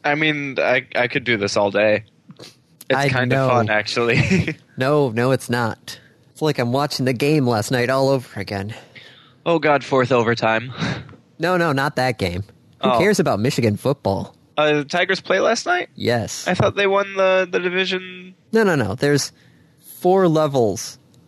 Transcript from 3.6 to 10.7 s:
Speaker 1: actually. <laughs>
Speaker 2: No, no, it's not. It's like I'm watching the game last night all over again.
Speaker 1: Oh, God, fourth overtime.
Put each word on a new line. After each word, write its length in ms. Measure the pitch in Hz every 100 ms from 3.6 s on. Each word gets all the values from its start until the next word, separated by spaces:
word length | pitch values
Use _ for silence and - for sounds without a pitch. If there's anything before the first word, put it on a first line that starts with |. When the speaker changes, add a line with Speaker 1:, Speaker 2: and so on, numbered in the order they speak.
| 110
Speaker 1:
actually. 840 | 107 107 123 117 120 - 185 - 156
<laughs> 40 | _ -
Speaker 2:
No, 340 | 131 151 139
no, 180 | 113 127
it's 160 | 127 -
not. 500 | 120 113 - - - - _ _
It's 100 | -
like 160 | 156 139
I'm 140 | 120
watching 340 | 131 147 - 131
the 80 |
game 320 | 117 143 156 123
last 220 | 113 104
night 220 | 127 120
all 180 | 135 135
over 300 | 135 120 220
again. 340 | - 101 101 113 - - - - _ _ 160
Speaker 1:
Oh, 140 | 165
God, 240 | 151 143
fourth 280 | - 135 120
overtime. 600 | 123 113 117 113 113 127